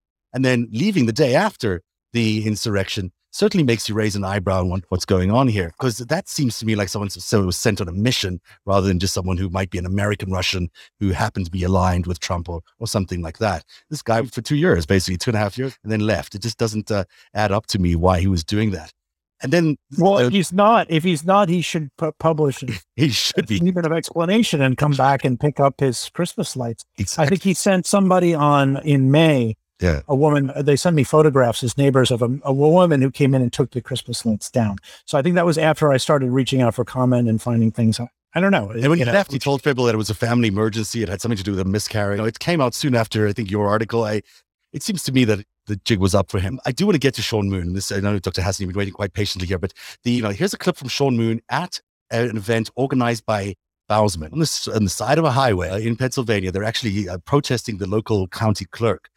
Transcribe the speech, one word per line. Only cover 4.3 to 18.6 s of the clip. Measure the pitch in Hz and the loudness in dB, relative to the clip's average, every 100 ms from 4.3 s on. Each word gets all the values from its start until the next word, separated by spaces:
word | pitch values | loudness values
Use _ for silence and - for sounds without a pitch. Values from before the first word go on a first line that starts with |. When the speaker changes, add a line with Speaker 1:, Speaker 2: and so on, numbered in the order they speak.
| 101 90 95 | -2 0 0
Speaker 1:
and | 90 | 0
wonder | 92 - | -2 -4
what's | 92 | -4
going | - 95 92 | 0 0 2
on | 113 135 | 2 2
here. | 104 85 - | 0 -4 -4
'Cause | 131 110 | -4 -4
that | 120 160 - | -4 -4 -4
seems | - 131 - | -4 -2 -2
to | 110 | -2
me | |
like | 107 98 | -2 -2
someone | 107 101 | -4 -6
s-, | - - | -8 -2
so | 110 92 | 0 2
was | 87 | 0
sent | 120 101 | 0 -2
on | 92 | -4
a | |
mission | 90 113 127 98 90 - _ - | -6 -4 -4 -6 -8 -12 _ 0
rather | 98 98 | 2 2
than | 90 | 2
just | 95 | 0
someone | - 92 90 | -2 -4 -4
who | 95 | -4
might | 92 98 | -4 -4
be | 95 | -6
an | 87 | -4
American | 98 104 104 98 | -2 -2 -4 -4
Russian | 92 90 95 87 - - - | -4 -4 -4 -6 -8 -20 -6
who | 101 | -4
happened | 85 110 - 87 | -2 -4 -4 -6
to | |
be | 92 | -4
aligned | 90 95 90 90 90 | 0 2 2 0 -2
with | 90 | -6
Trump | - 90 82 | -6 -8 -8
or, | 85 - _ | -12 -14 _
or | 113 | -6
something | 110 95 90 | -4 -4 -6
like | 80 - | -8 -4
that. | 110 85 - - _ | -4 -4 -8 -20 _
This | 151 | -8
guy | - 113 | -2 -2
for | 120 - | -2 -6
two | 113 147 | -4 0
years, | 180 98 78 | 2 0 0
basically | 98 - 92 | 0 0 -4
two | - | -2
and | 107 | -2
a | |
half | 104 120 | -2 -4
years, | 131 - | -8 -10
and | 107 | -6
then | 107 | -2
left. | 107 92 - | 0 -2 -4
It | 104 | -10
just | 113 - | -10 -4
doesn't, | 117 107 104 | -4 -4 -4
uh, | 104 90 _ _ | -4 -4 _ _
add | 101 107 | -2 0
up | 98 - | 0 -2
to | 104 | 0
me | 87 82 | 0 2
why | 90 90 | 4 4
he | 92 | 2
was | 90 80 | 0 -2
doing | 104 | -2